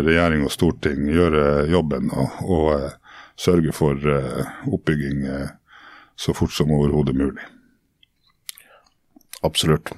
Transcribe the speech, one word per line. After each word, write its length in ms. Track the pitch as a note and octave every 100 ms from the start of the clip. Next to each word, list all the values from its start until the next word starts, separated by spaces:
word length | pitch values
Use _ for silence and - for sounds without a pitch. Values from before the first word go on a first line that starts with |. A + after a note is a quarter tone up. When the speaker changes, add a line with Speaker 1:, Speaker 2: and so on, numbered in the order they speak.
| D#2
Speaker 1:
regjering 400 | E2 E2+ D2+ C#2
og 100 | -
storting 540 | E2+ - D2+ C#2 D2
gjøre 580 | E2 E2+ D2+ C#2+ D2 D2
jobben 440 | F2 D2+ C2 C2
og, 280 | - C2+ - -
og, 220 | E2 D#2 C#2+
eh, 180 | C#2 - - - - -
sørge 320 | F#2 F2 D2+
for, 240 | - D2+ C#2
eh, 480 | D2 C#2 C2 C2 C2+ - -
oppbygging, 560 | F#2 - D2+ C#2 C#2 C2+
eh, 240 | C#2 D2+ - _ - - - - -
så 140 | - -
fort 160 | E2
som 220 | - D2+ D2
overhodet 400 | C#2+ D2 C#2 C2
mulig. 240 | C#2 - - - _ _ _ _ _ _ _ _ - - _ _ _ _ _ _ _ - E2
Speaker 2:
Absolutt, 460 | - D#2+ D2+ -